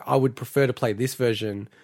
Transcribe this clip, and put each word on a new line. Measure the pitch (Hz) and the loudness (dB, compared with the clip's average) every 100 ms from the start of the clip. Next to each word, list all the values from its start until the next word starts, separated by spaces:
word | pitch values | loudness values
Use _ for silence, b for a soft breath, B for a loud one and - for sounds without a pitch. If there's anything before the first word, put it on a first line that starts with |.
| - | 2
I | |
would | 135 131 113 | 2 2 0
prefer | 123 - 135 | -4 2 2
to | |
play | 127 120 | 2 -2
this | 104 131 | 0 -2
version | - 123 107 107 101 98 b | 0 0 0 -2 -6 -10 b